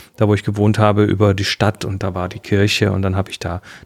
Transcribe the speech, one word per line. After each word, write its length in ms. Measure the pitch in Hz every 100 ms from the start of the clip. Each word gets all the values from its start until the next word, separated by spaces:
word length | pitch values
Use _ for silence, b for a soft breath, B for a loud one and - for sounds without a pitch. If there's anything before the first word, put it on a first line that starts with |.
| B -
da 100 | 107
wo 80 |
ich 80 | 104
gewohnt 360 | - 101 104 107
habe, 260 | 107 101
über 280 | 104 101 104
die 120 | 98
Stadt 400 | 98 - 101 -
und 180 | - 95
da 100 | 95
war 140 | 90 90
die 120 | -
Kirche 500 | - 101 104 - 104
und 100 | 95
dann 120 | 95
habe 160 | 95 95
ich 80 | -
da 240 | 90 87 B B